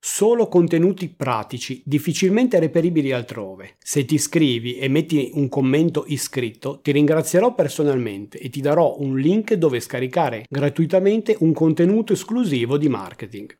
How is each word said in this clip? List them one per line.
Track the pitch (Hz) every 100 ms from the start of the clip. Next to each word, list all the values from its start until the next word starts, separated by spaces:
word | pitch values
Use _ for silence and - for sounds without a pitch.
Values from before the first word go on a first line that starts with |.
Solo | - - 208 233 220
contenuti | 180 170 165 175 190 165
pratici, | - - 117 104 120 - 127
difficilmente | - 143 143 147 190 208 247 190
reperibili | 160 170 165 160 139
altrove. | 127 117 117 98 95 95 _
Se | - 147 127
ti |
iscrivi | 151 - 165 151 120 117 123
e | 135
metti | 139 160 151 123
un | 147 139
commento | 143 131 139 165 156 143
iscritto, | 143 - - 120 107 131 139
ti | -
ringrazierò | 143 147 160 156 175 233
personalmente | 247 143 - 147 135 117 98 104 -
e | 139
ti | 139
darò | 139 156 160 -
un | 139 135
link | 143 208 214
dove | 214 160 123
scaricare | - 123 127 147 151 113 -
gratuitamente | 139 143 - 165 190 196 220 214 214
un | 160
contenuto | 156 160 156 175 214 226
esclusivo | - - 233 226 135 117 143
di | 147
marketing. | 113 95 - 104 107 104 -